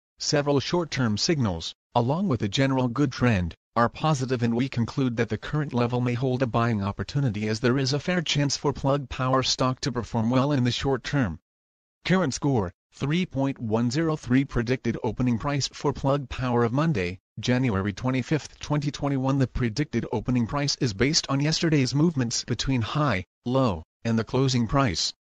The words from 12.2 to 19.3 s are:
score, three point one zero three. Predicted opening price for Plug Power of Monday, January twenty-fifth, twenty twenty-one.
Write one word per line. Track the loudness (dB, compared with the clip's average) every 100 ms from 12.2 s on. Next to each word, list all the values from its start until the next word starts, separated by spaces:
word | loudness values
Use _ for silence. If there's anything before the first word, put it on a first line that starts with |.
| 2
score, | 0 0 2 0 -6 _
three | -8 -2 -2
point | -2 -2 -2 -2
one | -2 0 2
zero | 0 0 -2
three. | 2 2
Predicted | 2 -2 0 -2 -2 -2
opening | -2 0 0 2
price | 0 -2 -4
for | -2 -2
Plug | 0 0 0 -2
Power | -4 0 2
of | 2
Monday, | 2 2 2 -2 -4 _ -8
January | 0 2 2 2 0
twenty-fifth, | -2 -2 -2 0 -2 -4 -14
twenty | -4 -2 -2
twenty-one. | -2 -2 0 0